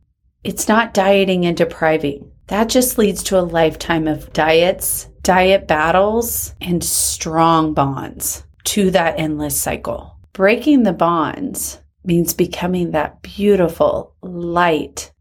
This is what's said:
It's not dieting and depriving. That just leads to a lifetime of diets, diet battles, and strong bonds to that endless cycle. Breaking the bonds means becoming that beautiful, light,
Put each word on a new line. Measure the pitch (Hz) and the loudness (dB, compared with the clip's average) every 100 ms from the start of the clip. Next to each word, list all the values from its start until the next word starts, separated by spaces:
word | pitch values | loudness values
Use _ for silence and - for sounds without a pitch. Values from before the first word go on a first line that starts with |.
| _ _ _ _ | _ _ _ _
It's | - 180 - | -10 -6 0
not | 220 220 | 0 0
dieting | - 190 202 190 185 | 0 2 4 2 0
and | 175 165 | 0 0
depriving. | 165 - 160 156 147 143 - - - | -2 0 0 0 -2 -6 -12 -20 -6
That | 196 226 | -2 0
just | 262 254 - | 2 2 2
leads | 208 180 | 0 0
to | - 190 | -2 0
a | |
lifetime | 175 165 160 156 - 165 156 | 0 2 0 0 -4 -2 -2
of | 147 - | -4 -6
diets, | - 156 165 175 190 - - - - | -2 2 4 4 0 -4 -6 -10 -6
diet | - 185 185 190 - | 0 4 4 2 2
battles, | 156 160 185 202 226 233 - - - | 0 2 2 2 0 -2 -6 -10 -10
and | 180 175 | -4 -4
strong | - - - - 170 160 165 165 156 | -2 -2 -4 -4 -2 2 4 4 2
bonds | 156 139 135 - - - - - _ | 0 -2 -2 -10 -10 -10 -10 -16 _
to | - 214 190 | -6 0 2
that | 180 165 160 | 2 0 -2
endless | 156 151 147 139 | -4 -4 -4 -4
cycle. | 143 147 - - - - - | -4 -6 -8 -10 -12 -20 -14
Breaking | - 196 240 302 277 | 0 2 2 4 4
the | 208 | 4
bonds | 170 170 170 147 - - - - - _ _ | 2 0 0 -2 -4 -8 -8 -10 -12 _ _
means | 180 170 165 | -2 0 0
becoming | - 175 - 180 180 165 | 0 -2 -2 -4 -2 -2
that | 160 147 - | -2 -4 -8
beautiful, | - - 208 190 165 - 147 - - _ | -16 -2 2 4 2 2 0 0 -6 _
light, | 185 175 170 170 175 151 139 - - _ | -14 -8 -4 0 2 2 -4 -12 -16 _